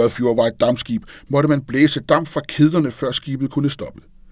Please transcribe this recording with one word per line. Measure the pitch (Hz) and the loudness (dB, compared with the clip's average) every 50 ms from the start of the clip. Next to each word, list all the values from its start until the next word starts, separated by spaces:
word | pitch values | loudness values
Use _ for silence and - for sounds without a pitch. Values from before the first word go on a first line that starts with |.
| 117 117 | 2 2
Fjord | - - 123 120 117 | 2 0 0 0 2
var | 120 117 | 2 0
et | 113 110 - | 0 0 0
dampskib, | 117 120 123 - - - 117 110 - - - - - - | 0 0 0 0 -2 -4 -4 -6 -6 -8 -20 -18 -8 -2
måtte | 135 139 147 151 | 0 0 2 2
man | 151 139 | 2 0
blæse | 139 - 120 135 151 151 - 135 | -2 -2 0 2 2 2 2 0
damp | - - 147 156 165 - | 0 0 0 0 0 -4
fra | - 147 - - | -6 -8 -8 -4
kedlerne, | - - 147 156 170 175 151 127 | 0 4 4 4 4 2 0 -2
før | 117 - 135 127 | -4 -6 -6 -4
skibet | 123 - - 143 135 131 135 123 | -4 -6 -6 -6 -6 -4 -4 -4
kunne | - 151 143 139 | -2 -2 -2 -2
stoppe. | 139 - - 64 - - - - - - - - | -4 -6 -10 -14 -16 -18 -20 -20 -20 -20 -20 -20